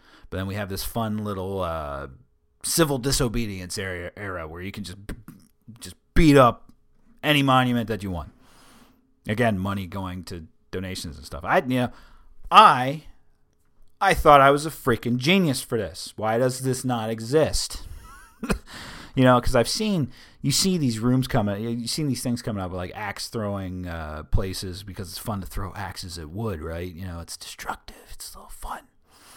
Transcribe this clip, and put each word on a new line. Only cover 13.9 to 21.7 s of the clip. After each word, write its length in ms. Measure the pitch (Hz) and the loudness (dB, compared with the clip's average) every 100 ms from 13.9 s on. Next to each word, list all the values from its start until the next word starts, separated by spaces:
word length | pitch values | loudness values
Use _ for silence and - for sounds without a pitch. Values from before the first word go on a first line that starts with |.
| - | 0
I 140 | 196 | 2
thought 260 | 170 156 143 | 6 8 10
I 100 | 139 | 8
was 160 | 143 156 | 6 -2
a 40 | |
freaking 460 | - 131 113 120 123 | -4 0 0 0 0
genius 440 | 139 196 165 120 | 2 4 2 -2
for 180 | - 117 | -4 -4
this. 340 | 90 - - - | -4 -8 -14 -6
Why 220 | 107 117 | -2 2
does 220 | 127 127 | 0 0
this 240 | 131 127 | -4 -2
not 260 | 127 120 110 | -2 -4 -4
exist? 720 | 110 113 156 117 - - - - - - - - - | -6 0 2 2 0 -4 -10 -14 -16 -18 -20 -20 -12
<laughs> 60 | 262 - - - - - - 135 | -4 -4 -6 -18 -16 -18 -8 4
You 60 | |
know, 180 | 127 123 | 6 6
'cause 140 | - | 4
I've 140 | 123 117 | 2 2
seen, 420 | - 214 180 - - - - | -2 -2 0 -2 -6 -20 -6
you 80 | 139 | -2
see 260 | - 190 180 | 0 2 2
these 220 | 131 110 | 0 0
rooms 300 | 123 131 127 | 2 2 0
coming, 340 | 123 104 101 | -2 -2 -4
you, 80 | 117 | -6